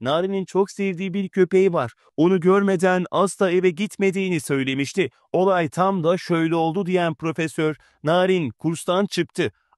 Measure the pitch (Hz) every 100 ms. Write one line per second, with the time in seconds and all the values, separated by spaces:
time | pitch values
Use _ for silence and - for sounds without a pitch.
0 | 120 156 190 196 180 185 196 - 196 170
1 | 190 190 190 - 180 185 190 170 120 -
2 | _ - 165 185 175 196 202 190 185 185
3 | 180 160 190 - 190 180 185 156 208 -
4 | 196 185 190 170 - 139 135 135 135 -
5 | 151 _ _ 165 190 185 160 - 185 196
6 | 160 180 - 165 160 165 160 165 180 180
7 | 170 160 160 156 160 - 156 151 _ _
8 | 147 175 185 185 143 - 156 170 - 180
9 | 202 - 156 - 139 _ _